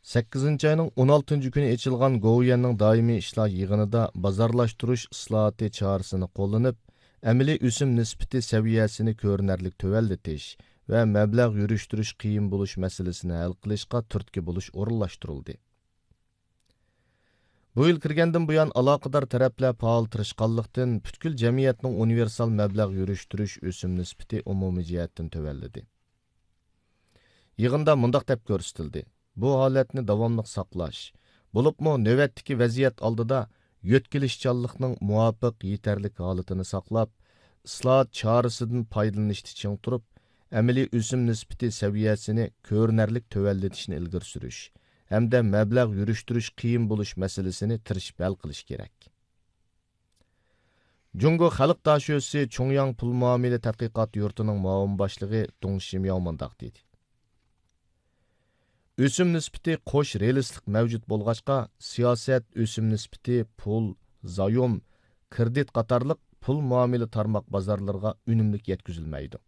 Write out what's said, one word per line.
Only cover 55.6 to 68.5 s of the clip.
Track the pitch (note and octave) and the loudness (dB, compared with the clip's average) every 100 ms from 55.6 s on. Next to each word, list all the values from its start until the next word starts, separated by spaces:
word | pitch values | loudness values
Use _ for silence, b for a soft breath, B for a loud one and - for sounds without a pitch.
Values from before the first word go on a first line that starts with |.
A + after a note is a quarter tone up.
Dong | F#2+ G2 | -6 -6
Shimyao | - F#2+ F#2+ F#2 F2 | -4 -4 0 0 -2
mundaq | D#2+ C2+ _ | -6 -10 _
dedi. | A#1+ - _ _ _ _ _ _ _ _ _ _ _ _ _ _ _ _ _ _ _ _ _ | -16 -16 _ _ _ _ _ _ _ _ _ _ _ _ _ _ _ _ _ _ _ _ _
Өсім | - C3+ - F3+ | 0 0 4 2
нисбеті | E3 - - E3+ D#3+ - | 2 -4 -6 -4 -4 0
қош | C#3+ D3 G2 | 0 0 0
релислік | G#2+ C3+ B2+ - - | 2 2 -2 -8 -2
мәвжуд | G#2+ A#2 A2+ - | 0 0 -2 -4
болғашқа, | G#2+ G#2 A2+ - C#3 A2+ _ | -2 -2 -4 -2 -4 -4 _
саясат | - - A#2+ A#2+ - C3 - | -10 0 2 2 0 0 -2
өсім | - A2 - A2 | -4 -4 0 -2
нисбеті | G#2+ - - - B2 A2 - | -2 -6 -10 -2 -2 -2 -8
пул, | G#2+ A2 A2 F#2 _ _ | -4 -2 -2 -6 _ _
зайом, | F#2+ F2+ G2 A#2 B2+ G#2 _ _ _ _ _ | -10 -2 0 2 2 -2 _ _ _ _ _
кредит | - A#2 C3 C#3 | -2 0 0 -2
қатарлық | A#2 A2 B2 C3 D#3+ _ _ | -2 0 0 0 -4 _ _
пул | - D3 | -4 -2
муамиле | C3+ B2 B2 B2 A2+ | 0 2 2 0 -2
тармақ | A2+ G#2+ G#2 - | -2 -2 -2 -2
базарларға | G2 F#2+ G#2 G2 G2 G#2+ - - | -4 -2 -2 -4 -4 -6 -6 0
үнімлік | A2+ G#2+ | 2 2